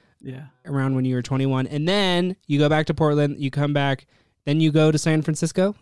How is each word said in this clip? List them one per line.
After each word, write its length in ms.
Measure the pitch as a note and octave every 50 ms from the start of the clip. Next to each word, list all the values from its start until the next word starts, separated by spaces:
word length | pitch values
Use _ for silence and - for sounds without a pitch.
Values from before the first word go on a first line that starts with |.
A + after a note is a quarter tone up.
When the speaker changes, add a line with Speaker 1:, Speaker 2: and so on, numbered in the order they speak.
| _ _ _ _
Speaker 1:
Yeah. 260 | - C3 C3 C3 D3+ C3 _ _ -
Speaker 2:
around 280 | - C#3+ C#3 C3+ C3+ C3+
when 80 | C3 C3
you 100 | C3 B2+
were 80 | B2+
twenty-one, 460 | B2 - C3+ C3 C3+ C3+ C3 C3 C3 -
and 200 | D3 D3 D3+ E3+
then 480 | G3 G#3 G3 F#3 F3+ F3 F3+ F3+ F#3 - _ -
you 100 | C#3+ C#3+
go 100 | D3+ D3
back 180 | D#3 D#3 D#3
to 80 | - D#3+
Portland, 420 | - D#3+ D3+ D3 D3 D3 C#3+ D3 -
you 120 | C#3+ C3+
come 220 | - C#3+ C#3+ D3
back, 340 | C#3+ C#3+ C#3+ C#3 C3+ - - _ _ _ _ _ _ _ _
then 160 | C#3+ D3 D#3+
you 120 | D#3+ D#3+
go 180 | D3 D#3 D#3 D#3
to 60 | D#3 D3+
San 240 | - E3 D#3 D#3
Francisco. 520 | D3 - D#3 - E3 D#3+ - F3+ F#3+ G3+ G3+ -